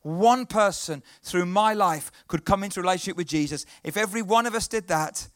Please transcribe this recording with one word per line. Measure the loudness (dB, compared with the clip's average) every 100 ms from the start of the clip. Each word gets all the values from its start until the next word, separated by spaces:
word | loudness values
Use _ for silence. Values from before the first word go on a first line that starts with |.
one | -6 2 4 4 2
person | 2 2 0 -8 -10 -12 -20
through | -4 -2 0
my | 2 2
life | 2 2 0 -8 -16 -6
could | -6 0
come | 0
into | 0 -2
relationship | 0 0 -2 -6
with | -4
Jesus." | -2 -2 -6 -12 -12
If | -6 -2
every | -2 -2
one | 2 2 2
of | -4
us | -4
did | -6 0
that | 0 0 -6 -12